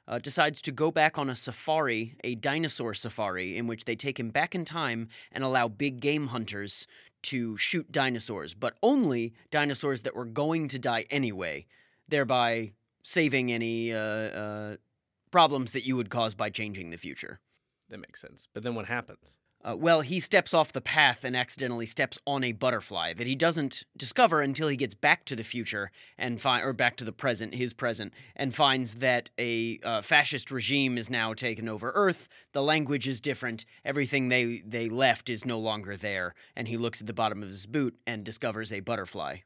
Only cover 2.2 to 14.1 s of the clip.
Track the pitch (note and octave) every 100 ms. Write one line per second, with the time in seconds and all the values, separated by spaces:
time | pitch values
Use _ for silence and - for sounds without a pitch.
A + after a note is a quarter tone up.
2.2 | - A#2 C#3 D3 D#3+ - A#2 G#2 A#2 -
3.2 | G#2 F2+ F#2 F#2 A#2 A2+ - A2+ C#3 C3
4.2 | A#2 C#3+ E3 F#3 D#3 E3 D3 A2+ A2+ -
5.2 | - - C3+ C3 A#2 G#2 C#3+ B2+ C#3+ D3+
6.2 | C#3 A#2+ G#2+ G#2 G2+ - - - - _
7.2 | - C3 A#2 G#2+ - F3 - D3+ C3 A#2+
8.2 | - G2+ D2+ F2+ A#2 - A3+ C#4+ G3+ A#2+
9.2 | A#2 - _ D3+ D3 C3+ D3 C3 B2+ -
10.2 | A#2+ A2+ D3 E3 D3+ C3 B2 A#2 - C#3+
11.2 | B2+ F#2+ F2 D2 - _ _ _ - D3
12.2 | B2+ B2+ A#2+ A#2 A2 _ _ _ - -
13.2 | D#3 C3 B2 A#2 A#2 A2+ A#2 A2+ G#2+